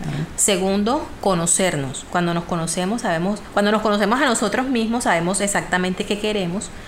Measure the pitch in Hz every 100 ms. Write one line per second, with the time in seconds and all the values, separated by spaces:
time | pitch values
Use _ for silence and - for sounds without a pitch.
0 | 160 143 160 - - 190 190 196 208 294
1 | 339 - 202 180 170 - 185 151 135 143
2 | - 180 175 170 170 175 170 - 185 240
3 | 214 165 180 208 - - 208 214 214 208
4 | 208 247 294 - 208 - 262 240 220 240
5 | 247 170 175 190 202 185 175 180 185 185
6 | 202 208 214 208 175 185 - -